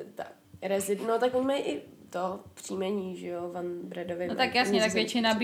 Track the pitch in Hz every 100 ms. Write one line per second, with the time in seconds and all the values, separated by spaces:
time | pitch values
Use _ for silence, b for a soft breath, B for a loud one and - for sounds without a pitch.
0 | - - - - - - 190 196 196 202
1 | 220 226 247 254 269 285 - 294 - -
2 | - 175 185 202 - - - 190 190 208
3 | 185 180 180 175 175 175 175 175 180 175
4 | 175 175 180 180 - 240 196 208 214 226
5 | 214 247 226 214